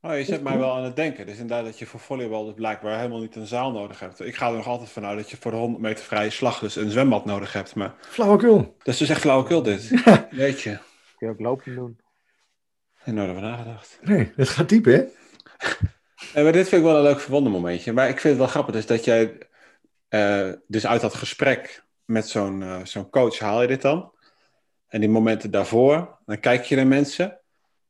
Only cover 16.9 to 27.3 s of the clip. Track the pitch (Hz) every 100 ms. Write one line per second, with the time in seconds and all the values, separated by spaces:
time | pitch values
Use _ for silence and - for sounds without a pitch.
16.9 | 156 143 139 - 139 131 92 87 87 -
17.9 | 117 131 135 156 127 127 151 135 110 107
18.9 | 117 120 113 113 - - _ _ _ _
19.9 | _ _ 107 101 101 95 95 _ 107 98
20.9 | 117 110 - - - 135 123 - - _
21.9 | _ _ 110 110 113 98 98 95 92 92
22.9 | 107 95 135 120 - 107 110 123 131 139
23.9 | 160 185 _ _ _ _ _ _ _ _
24.9 | 110 107 110 113 110 107 101 98 113 131
25.9 | 151 175 - - 107 - 123 123 135 131
26.9 | 135 143 - 185